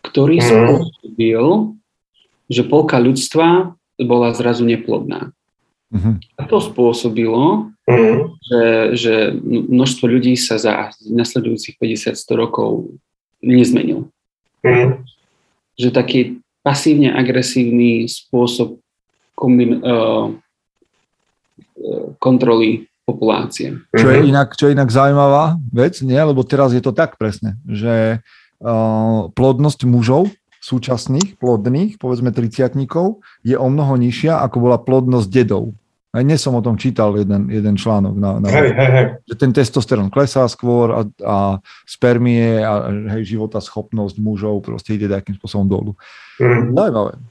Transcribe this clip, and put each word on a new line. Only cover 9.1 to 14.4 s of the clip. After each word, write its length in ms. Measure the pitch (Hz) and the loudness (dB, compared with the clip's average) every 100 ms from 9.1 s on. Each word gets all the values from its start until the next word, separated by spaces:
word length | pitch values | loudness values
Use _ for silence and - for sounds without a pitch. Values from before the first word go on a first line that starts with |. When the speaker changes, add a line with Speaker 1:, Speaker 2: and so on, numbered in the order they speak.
| 110 104 | 0 0
Speaker 1:
mno-, 320 | - - 120 - | -2 -4 -4 0
množstvo 320 | 123 131 - 120 | 2 2 0 0
ľudí 260 | 127 123 | 2 2
sa 200 | 123 - 110 | 0 -2 -2
za 160 | 113 104 104 - | 0 -2 -6 -14
nasledujúcich 760 | 110 117 117 127 120 113 - - | -6 -2 -2 -4 -4 -6 -10 -8
päťdesiat, 380 | 117 110 - | -6 -4 -6
sto 220 | 110 - 113 | -8 -4 -2
rokov 580 | 113 - 110 107 - - _ _ _ _ | -2 -2 -4 -4 -8 -18 _ _ _ _
nezmenil. 640 | 117 127 117 123 - - - _ _ _ | 2 4 4 2 0 -6 -8 _ _ _